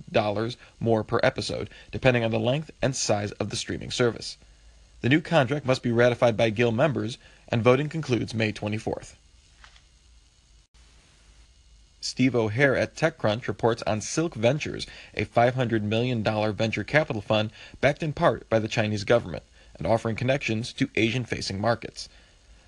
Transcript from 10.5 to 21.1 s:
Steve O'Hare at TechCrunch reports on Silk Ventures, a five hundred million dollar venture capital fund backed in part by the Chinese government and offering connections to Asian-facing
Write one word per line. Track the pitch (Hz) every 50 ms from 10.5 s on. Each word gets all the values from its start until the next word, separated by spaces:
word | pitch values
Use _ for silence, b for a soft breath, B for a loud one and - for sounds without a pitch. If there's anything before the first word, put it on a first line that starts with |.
| _ _ _ _ _ - - _ _ _ _ _ _ _ _ - - - - _ _ _ _ _ - - - _ _ _ -
Steve | - - - 131 131 117
O'Hare | 120 110 107 104 117 143 139 120
at | 85 104 - -
TechCrunch | - 156 160 156 - - 113 104 117 -
reports | - 110 - - 117 117 - -
on | - 107 107 101
Silk | - - - 160 170 -
Ventures, | 120 107 117 139 151 - - - 53 - B B B B B B
a | - 107
five | - - 120 117 123 123
hundred | 127 127 113 113 110 104
million | 104 107 113 120 127 127 113 104
dollar | 113 107 107 107 107 104
venture | 95 113 113 101 - 101
capital | - - 147 156 - 131 107 -
fund | - 113 107 107 110 B B B B B B
backed | - 127 147 - -
in | 156 143
part | - 170 156 117 - - -
by | 110 113
the | 104 110
Chinese | - - 110 107 107 104 101
government | - 120 117 95 92 78 57 - _ b b b b b -
and | -
offering | 85 110 113 - 117 110
connections | 95 120 123 135 143 - - 110 110 117 - -
to | - 135 - -
Asian-facing | - 110 117